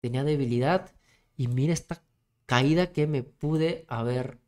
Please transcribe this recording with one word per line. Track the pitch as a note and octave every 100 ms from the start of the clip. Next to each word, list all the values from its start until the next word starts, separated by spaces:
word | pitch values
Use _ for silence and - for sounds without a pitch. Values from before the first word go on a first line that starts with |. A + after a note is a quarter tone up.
Tenía | B2 B2+
debilidad | C#3+ D3+ B2 A#2+ C3+ F#3 F#3+ _ _ _ _ -
y | A#2+
mira | B2 D3
esta | E3 - - _ _ _ _
caída | - B2 C3+ D#3+ F3
que | D3 D3+
me | D3
pude | B2+ _ D3 D#3 D#3+ E3+ -
haber | A#2 A#2 B2+ B2+ -